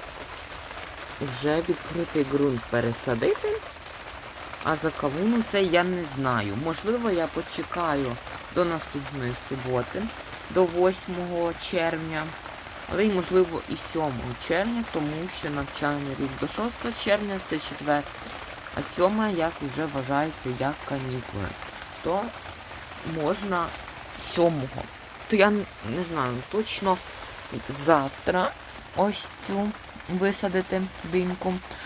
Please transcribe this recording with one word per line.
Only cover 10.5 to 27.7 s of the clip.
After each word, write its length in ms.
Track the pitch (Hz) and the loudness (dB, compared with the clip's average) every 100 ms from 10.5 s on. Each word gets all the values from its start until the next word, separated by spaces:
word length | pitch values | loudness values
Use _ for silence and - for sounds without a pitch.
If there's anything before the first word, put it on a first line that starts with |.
| 170 180 | 4 4
восьмого 880 | 170 180 185 - 180 175 175 170 165 - | 6 4 4 -2 -4 -2 0 0 -2 -2
червня. 520 | 180 165 165 160 156 156 160 - - - - - | 0 2 0 -2 -2 -4 -6 -10 -10 -12 -10 -2
Але 140 | 175 214 | 4 4
й, 60 | |
можливо, 500 | 190 170 185 180 165 - | 4 4 6 6 2 -4
і 60 | 156 - | -4 -2
сьомого 380 | 170 151 123 127 120 - | 0 0 0 -4 -4 0
червня, 360 | 165 214 240 226 | 2 2 0 -2
тому 180 | 170 147 156 175 - | 0 0 -2 -4 -4
що 100 | 160 | -4
навчальний 680 | 147 139 - 147 147 143 135 | -2 -4 -2 0 0 -2 -2
рік 100 | 139 135 | -2 -2
до 60 | 143 | -2
шостого 460 | - 226 240 240 226 | -2 -2 -2 -4 -2
червня, 360 | - 208 208 190 185 | 2 2 2 -4 -2
це 120 | 156 | -4
четвер, 440 | - - 143 147 143 - - - - - - - | -4 -4 2 2 0 -8 -10 -10 -10 -10 -8 -6
а 200 | - - | -4 4
сьоме, 380 | 180 214 214 | 4 6 2
як 180 | 180 160 165 | 4 2 0
вже 240 | 143 131 156 | -4 -2 -2
вважається, 640 | 143 127 139 156 151 127 123 | -2 2 2 2 0 -4 0
як 140 | 131 147 - | 0 -2 -4
канікули. 580 | 139 131 127 117 104 90 - - - - - | -4 -2 -4 -4 -4 -4 -6 -10 -10 -12 -6
То 180 | 156 185 233 - - - - - - - - 160 | 0 0 0 -6 -10 -12 -12 -12 -12 -10 -6 0
можна 440 | 147 202 202 180 165 - - - - - - | 0 0 0 0 0 -4 -10 -12 -10 -6 0
сьомого. 480 | - 170 156 131 - - - - - - | 6 6 4 0 -4 -8 -10 -14 -12 2
То 80 | 214 | 6
я 120 | 202 | 8
н-, 180 | 208 190 - 101 139 | 6 0 -6 -4 -4
не 80 | |
знаю, 300 | 170 165 127 120 127 | -2 0 0 0 -2
точно 460 | 202 220 - 196 185 - - - - - 135 - | -2 -2 0 2 2 0 -10 -10 -12 -8 -6 -4